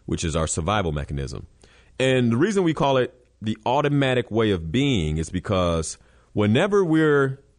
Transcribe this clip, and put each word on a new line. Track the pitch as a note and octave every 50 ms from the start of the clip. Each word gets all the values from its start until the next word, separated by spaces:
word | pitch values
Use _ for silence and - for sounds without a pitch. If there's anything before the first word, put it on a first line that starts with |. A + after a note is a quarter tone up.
| _
which | - D#2+ E2 -
is | E2 D2
our | E2 D#2+ D#2
survival | - - D#2 E2+ G#2 G#2+ F#2+ E2
mechanism. | D2+ D2 C#2+ - D2 C#2 C#2 B1+ A#1 G1+ - - _ _ - _ _ _ _ _ _ -
And | B2+ C3 C3 C3 B2 A#2 A2+
the |
reason | A#2 D#3+ A3 G3+ G3 F#3
we | E3 D3+
call | - D#3 C#3 C3+
it | C3 B2 A#2+ - _ _ _ _ _
the | - A2 A2 - -
automatic | A#2 B2 C#3+ C#3+ C#3+ C#3+ C#3+ C#3 C3 B2+ B2 A#2 -
way | G2+ A#2 A2+ G#2+
of | G2 F2 D#2+ D#2+ D#2
being | B2 C#3 C#3+ C3 G2 D#2 D#2 D#2 D#2+
is | E2 -
because | F2+ F2+ - - G#2 F#2 F2+ F2 E2+ E2 D#2+ - - - _ _ _ _ _ _ -
whenever | G2+ G#2 G#2 G#2+ C3 F#3 G#3 G3+ G3+ F#3+
we're | E3 D#3 D#3+ D#3+ D#3 D3 C#3+ C#3 C3+ C3+ - _ _ _